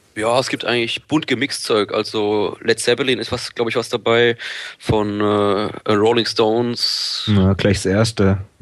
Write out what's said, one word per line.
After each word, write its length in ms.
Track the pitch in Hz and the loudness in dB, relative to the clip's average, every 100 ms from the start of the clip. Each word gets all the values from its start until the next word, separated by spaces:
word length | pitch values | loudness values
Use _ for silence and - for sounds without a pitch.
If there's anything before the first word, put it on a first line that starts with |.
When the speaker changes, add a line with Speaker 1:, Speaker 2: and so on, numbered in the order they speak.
| _ - | _ -4
Speaker 1:
Ja, 220 | 107 123 | 0 2
es 80 | 127 | 0
gibt 160 | - | -4
eigentlich 400 | - 120 117 - | -2 -2 -2 -6
bunt 220 | - 156 156 | -2 -2 0
gemixt 380 | 120 139 - | -2 -2 -4
Zeug. 280 | - 110 98 | 0 0 0
Also 640 | 107 107 110 104 107 98 - | -2 -4 -2 0 0 -2 -2
Led 160 | - 113 | -2 0
Zeppelin 400 | - 120 135 120 | 0 0 0 -2
ist 120 | 113 | -4
was, 240 | 123 - | -8 -6
glaub 140 | - 117 | -4 -2
ich, 80 | 123 | -2
was 140 | 113 | -4
dabei. 480 | 117 101 117 120 117 - - - - | -2 2 4 4 0 -6 -12 -14 -8
Von, 420 | - 110 104 104 | -2 0 0 0
äh, 720 | 104 104 101 98 107 - - | 0 2 2 0 -2 -4 0
Rolling 320 | 104 110 120 | 2 4 2
Stones. 1000 | 107 - 110 113 120 117 - - - - - | 0 2 2 2 0 -2 -2 -2 -4 -4 2
Speaker 2:
Ja, 260 | 101 95 | 4 4
gleich 240 | 95 104 101 | 4 2 2
das 80 | |
erste. 540 | 92 98 117 - 98 98 - - | 0 0 0 2 2 2 -4 -16